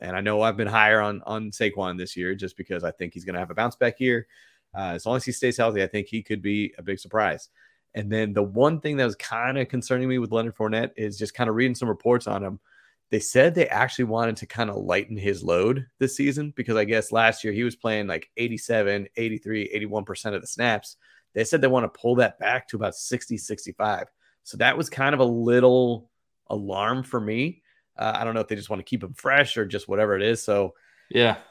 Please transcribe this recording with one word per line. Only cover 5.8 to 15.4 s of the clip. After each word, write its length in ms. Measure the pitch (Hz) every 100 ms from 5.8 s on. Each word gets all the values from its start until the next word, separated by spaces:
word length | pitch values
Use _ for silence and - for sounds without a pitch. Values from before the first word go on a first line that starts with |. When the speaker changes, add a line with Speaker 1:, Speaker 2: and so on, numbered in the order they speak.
Speaker 1:
I 40 | 95
think 200 | 107 98
he 160 | 110
could 200 | 104 107
be 320 | 101 104 101 -
a 40 |
big 160 | 85 98
surprise. 500 | - 107 98 76 - _ _ _ _
And 180 | 107 101
then 200 | 110 107
the 100 | 104
one 380 | 101 107 143 160
thing 160 | 151 143
that 60 |
was 120 | 123 98
kinda 480 | - 113 127 135 123
concerning 420 | 127 - 127 131
me 100 | 127
with 120 | 110
Leonard 220 | 113 113
Fournette 380 | - 107 110 120 -
is 220 | 107 101
just 160 | 104
kinda 160 | - 117
reading 220 | 110 127
some 140 | 120 120
reports 380 | 101 120 123 107
on 160 | 98
him. 160 | 98 101 _ _ _ _ -
They 80 | 107
said 360 | - 127 165
they 120 | 170 -
actually 380 | 104 127 -
wanted 320 | 117 113 117 110
to 100 | -
kinda 280 | 120 107
lighten 420 | 101 95 95 104 107
his 260 | 101 98